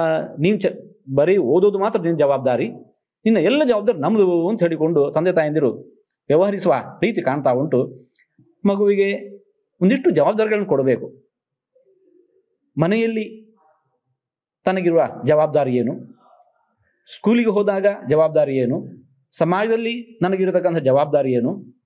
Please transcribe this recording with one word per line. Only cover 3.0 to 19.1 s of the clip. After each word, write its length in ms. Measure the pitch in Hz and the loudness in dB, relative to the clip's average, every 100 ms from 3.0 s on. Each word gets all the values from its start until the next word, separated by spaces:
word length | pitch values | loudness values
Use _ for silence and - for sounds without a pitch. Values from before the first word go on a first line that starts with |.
| _ _ | _ _
ನಿನ್ನ 140 | 220 214 | 0 2
ಎಲ್ಲ 240 | 175 285 | 2 2
ಜವಾಬ್ದಾರಿ 340 | 262 214 208 175 | 2 0 0 -2
ನಮ್ಮದು 500 | 151 214 185 170 175 | 0 2 2 2 0
ಅಂತ 140 | 226 | 0
ಹೇಳಿಕೊಂಡು 500 | 170 156 160 156 139 | -2 0 0 2 0
ತಂದೆ 200 | 156 180 | 0 0
ತಾಯಂದಿರು 400 | 175 151 151 131 - - _ _ _ - | 0 0 0 0 -2 -14 _ _ _ 0
ವ್ಯವಹರಿಸುವ 460 | 151 202 196 175 131 - - | 2 2 0 0 0 -2 -4
ರೀತಿ 200 | 208 190 | -2 -2
ಕಾಣ್ತಾ 280 | 160 147 131 | -2 0 0
ಉಂಟು. 580 | 123 156 123 - - _ _ _ _ _ _ 202 | 0 0 0 -2 -8 _ _ _ _ _ _ -2
ಮಗುವಿಗೆ 720 | 196 202 196 196 202 202 - _ _ _ - | 2 2 2 0 -2 -10 -20 _ _ _ -2
ಒಂದಿಷ್ಟು 280 | 185 269 349 | 0 2 0
ಜವಾಬ್ದಾರಿಗಳನ್ನು 560 | 151 151 214 220 208 190 | 2 2 0 0 -2 0
ಕೊಡಬೇಕು. 640 | 139 131 113 - - _ _ _ _ _ 508 392 _ _ _ _ _ _ _ _ 143 | 0 0 0 -4 -18 _ _ _ _ _ _ _ _ _ _ _ _ _ _ _ -2
ಮನೆಯಲ್ಲಿ 680 | 165 220 226 220 214 - - _ _ _ _ _ _ _ _ _ _ _ | 0 0 -2 -4 -8 -14 -20 _ _ _ _ _ _ _ _ _ _ _
ತನಗಿರುವ 380 | 190 190 175 165 120 - | -4 -2 0 2 0 -2
ಜವಾಬ್ದಾರಿ 520 | 127 151 156 147 131 123 | 0 2 2 0 0 0
ಏನು, 160 | 117 190 - - _ _ _ _ _ _ _ _ - | -2 -6 -14 -20 _ _ _ _ _ _ _ _ -20
ಸ್ಕೂಲಿಗೆ 360 | - 208 240 226 | -4 0 2 2
ಹೋದಾಗ 360 | 202 202 196 202 202 127 | 0 0 0 0 -2 0
ಜವಾಬ್ದಾರಿ 480 | 151 156 151 143 131 | 2 2 2 0 0
ಏನು, 280 | 123 156 - - _ | -2 -4 -8 -18 _